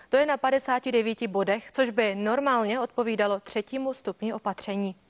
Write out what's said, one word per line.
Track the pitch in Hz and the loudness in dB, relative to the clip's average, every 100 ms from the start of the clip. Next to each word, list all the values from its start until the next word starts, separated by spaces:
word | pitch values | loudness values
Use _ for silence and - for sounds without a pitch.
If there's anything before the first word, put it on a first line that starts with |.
| - | 0
To | 262 | 2
je | 302 | 4
na | 277 | 2
padesáti | 262 262 262 254 254 | 2 0 2 -2 2
devíti | 233 220 226 233 | 2 0 -2 -2
bodech, | 196 196 214 - | 0 0 0 -2
což | - 247 | 0 0
by | 214 214 | 2 0
normálně | 196 208 247 277 247 208 247 | 0 0 0 2 2 2 -2
odpovídalo | 240 - 233 214 208 196 | -2 -2 -2 2 2 0
třetímu | - 220 - 262 269 | -2 -6 -4 -4 -4
stupni | 262 - - 214 | -6 -8 -6 -6
opatření. | 220 208 185 - 196 196 185 | -4 -6 -4 -4 -2 -4 -6